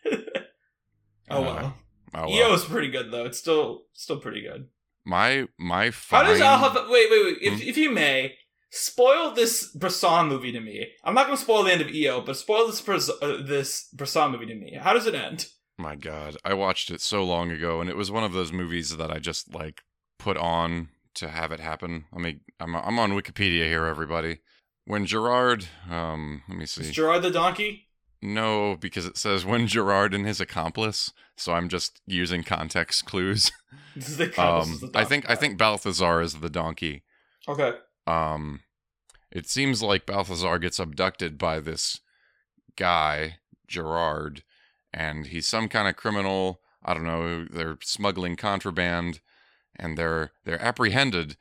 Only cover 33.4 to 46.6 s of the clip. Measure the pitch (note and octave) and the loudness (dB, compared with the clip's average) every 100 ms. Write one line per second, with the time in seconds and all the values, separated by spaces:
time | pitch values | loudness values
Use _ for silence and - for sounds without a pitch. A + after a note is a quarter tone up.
33.4 | - - _ - - - C3 D3+ E3 - | 0 0 _ -20 -20 -14 -10 -4 -2 2
34.4 | F2 E2+ D#2+ D#2+ - A#2 A2 C#3+ - A#2 | 4 4 2 -4 -2 0 2 2 2 0
35.4 | D3 G2 A2 G#2 G#2 E2+ F2+ E2+ E2+ D#2 | 0 2 2 2 -2 2 4 4 2 -4
36.4 | E2 D#2+ E2 D#2+ E2 C#2+ - _ _ _ | -6 -4 -4 -4 -6 -8 -14 _ _ _
37.4 | - C#3+ C3+ - - _ - E2 D#2 D#2 | -8 -2 -2 -2 -12 _ -2 0 0 -2
38.4 | D2+ C#2+ - _ _ _ _ _ _ F2+ | -6 -10 -16 _ _ _ _ _ _ -12
39.4 | E2 B2+ C#3 A#2+ A2 F#2+ - G2+ F#2 F2 | -6 -2 0 0 2 0 0 -4 -2 -2
40.4 | F2+ E2+ E2+ - E2+ D2 F#2 - F2 D2 | 0 0 0 -2 -4 0 -2 0 -6 -2
41.4 | E2+ D#2+ D#2 D#2+ - - _ _ _ _ | -2 -2 -4 -4 -4 -6 _ _ _ _
42.4 | _ _ _ - F#2 F2 D2+ D2+ D#2 E2+ | _ _ _ -2 2 4 4 0 -4 -8
43.4 | _ _ _ F2 D#2+ E2 E2 D2+ D2+ C#2+ | _ _ _ -8 -2 0 0 -2 -6 -12
44.4 | - _ _ _ _ D2+ D#2 D2+ C#2+ E2 | -20 _ _ _ _ -8 -6 -6 -8 -6
45.4 | - A2+ A2 A2+ G2+ - A2+ G#2 G2 F#2+ | -2 -2 0 0 0 -2 -2 -2 0 0
46.4 | F#2 F2 | -2 -4